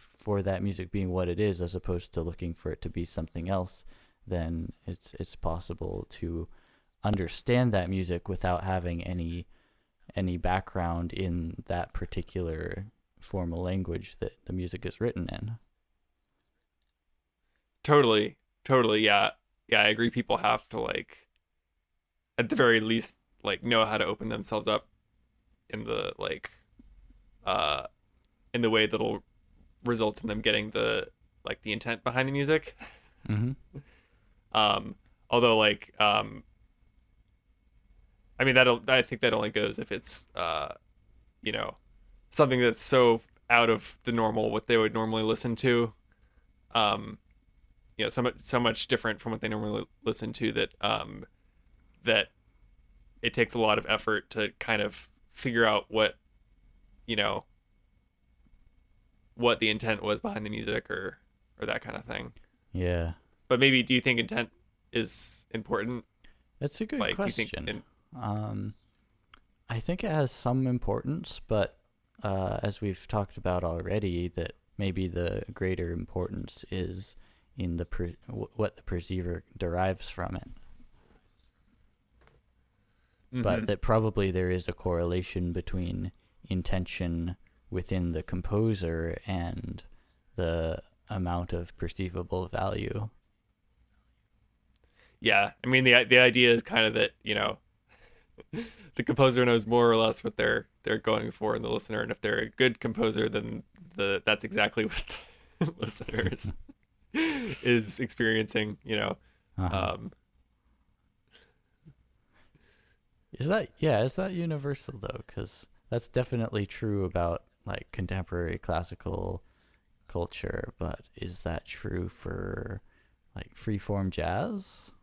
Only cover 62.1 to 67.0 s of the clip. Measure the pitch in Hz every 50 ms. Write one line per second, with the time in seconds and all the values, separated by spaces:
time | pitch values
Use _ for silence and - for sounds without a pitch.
62.1 | 113 101 120 117 - - - _ _ _ _ _ - 92 90 87 87 85 82 82
63.1 | 82 - _ _ _ _ _ - 127 120 135 139 131 127 117 - 127 123 - 135
64.1 | 120 117 - - - 120 113 - _ _ _ _ _ _ _ _ - 117 110 -
65.1 | - - - - - - - _ - 113 104 - - 98 104 120 123 117 - _
66.1 | _ _ _ - - _ _ _ _ - 143 147 - - 220 - 294 262